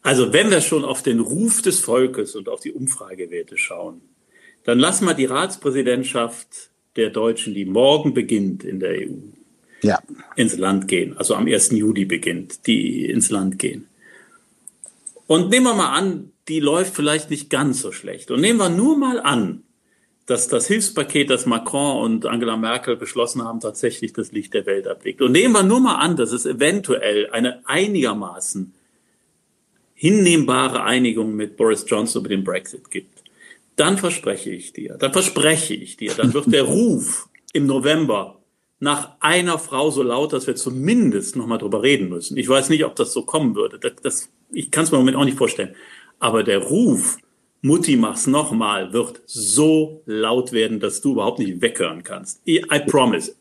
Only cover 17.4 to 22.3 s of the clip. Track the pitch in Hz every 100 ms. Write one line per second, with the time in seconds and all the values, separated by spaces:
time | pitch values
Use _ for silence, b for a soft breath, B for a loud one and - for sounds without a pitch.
17.4 | 147 151 151 123 101 - 101 95 - 123
18.4 | 185 233 185 170 254 302 269 247 143 143
19.4 | 95 - _ _ _ _ _ _ - 120
20.4 | - 123 - 214 208 - 139 151 143 131
21.4 | - 113 - 139 143 127 113 113 -